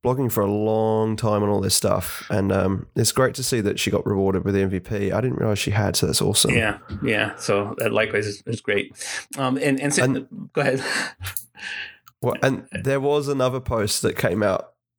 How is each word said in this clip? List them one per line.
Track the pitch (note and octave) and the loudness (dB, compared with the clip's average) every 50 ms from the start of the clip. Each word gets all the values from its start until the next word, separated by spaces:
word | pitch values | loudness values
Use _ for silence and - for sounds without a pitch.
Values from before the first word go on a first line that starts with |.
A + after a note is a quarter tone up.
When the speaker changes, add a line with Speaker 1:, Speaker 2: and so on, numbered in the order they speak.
| - | 0
Speaker 1:
blogging | B2 B2+ C3 C3+ A#2 | 0 0 0 0 0
for | - A2 | 2 2
a | G2+ G2 | 2 2
long | G#2 G#2 G#2+ A2 A2 A2 A2 A2 A2 A2 A2 A2 A2 | 2 2 2 2 2 2 2 4 2 2 2 0 0
time | G#2+ A#2 A2 G#2 G#2 G#2 | 0 2 2 2 4 4
on | G#2 | 4
all | G#2 G2+ | 2 2
this | F#2+ G2 - | 2 2 0
stuff, | - - - - F#2+ - - - - - - | 2 2 2 0 0 -2 -4 -8 -10 -6 -2
and, | - G2 G2 G2 | 0 0 2 2
um, | G2 F#2+ F#2+ F#2+ G2 - - - _ | 2 2 2 2 0 -2 -4 -4 _
it's | - A#2 - | 0 0 2
great | - C3+ C3 B2 G#2+ | 2 2 2 2 0
to | - B2+ | -2 -4
see | - C3 A#2 | -2 0 0
that | G2+ G2+ - - | 0 0 0 0
she | - G#2 | -2 0
got | F#2 - - | 0 0 0
rewarded | - G2+ F#2+ G2 G2 F#2+ F#2 F2+ | 0 0 2 2 2 2 2 0
with | G2 G2 | 2 2
the | G2 | 2
M | G2 F#2+ | 2 2
V | G2 F#2 | 0 -4
P. | - - A#2 G2+ G2+ F#2+ | -4 -4 -4 -2 -2 0
I | - G2+ | 0 0
didn't | A#2+ B2+ - | 0 0 0
realize | - - A2 G#2 G2+ | 0 0 0 0 0
she | - - | 0 0
had, | G2 G#2+ G#2 F#2+ F2 | 2 2 2 2 2
so | - - | 2 0
that's | E2+ - - G2+ | 2 2 2 2
awesome. | G2+ G#2+ - - - - | 2 2 2 2 4 2
Speaker 2:
Yeah, | A2+ A2 G#2+ G2+ - - - - - - | 2 2 0 -2 -4 -10 -12 -8 -4 -2
yeah. | - A2 G#2 G#2+ G2+ - | 0 0 0 0 -2 -4
So, | - - - G#2 G2+ G#2 G#2 - - | -6 -2 0 0 0 0 -2 -4 -2
uh, | A2+ A2 | -2 0
likewise, | - G#2+ A2 A2 - G#2 G#2+ | 2 2 0 2 0 -2 -2
it's, | G#2+ G#2 - - | -2 -8 -8 -8
it's | - A2+ - | -8 -8 -6
great. | _ - G2+ G3 - - - - - - - - - _ - | _ -2 0 0 -2 -4 -10 -14 -10 -8 -8 -10 -10 _ -6
Um, | C#3 C3+ B2+ C3 | -4 -2 0 0
and, | C3+ C#3+ D3 C3+ C3+ | 0 2 0 0 2
and | C#3+ C#3+ C#3+ | 0 0 2
so, | - B2 | 2 2
Speaker 1:
And | C3 C3 - - _ - - - - _ | 2 0 -2 -4 _ -16 -16 -16 -6 _
Speaker 2:
go | D3 | 0
ahead. | C#3+ C3+ C3 C3+ - - | 0 0 0 0 -2 -4
<laughs> | - - - - - _ - - - - - _ _ - - - - - - - - _ _ - _ _ - | -4 -4 -4 -6 -10 _ -12 -10 -10 -10 -12 _ _ -16 -14 -12 -12 -12 -12 -14 -16 _ _ -20 _ _ -4
Speaker 1:
Well, | B2 - - - | -4 0 2 2
and | C3+ B2+ - - - - F2 G2 | 2 2 0 -8 -10 -12 -6 -2
there | C3+ C3+ C#3 | -2 -2 0
was | C3+ C#3+ D3 D3+ C#3 | 0 0 0 0 0
another | C#3 C#3+ C3+ B2+ B2+ B2+ C3 | -2 0 0 0 0 0 -2
post | B2+ - B2+ A2+ - - - - - | -4 -2 0 0 0 0 -2 0 0
that | - - | -2 0
came | - - A2 F2 G#2+ G#2 | 0 0 0 2 2 2
out | G2 F#2 - - - _ _ _ _ _ | 2 2 0 -4 -8 _ _ _ _ _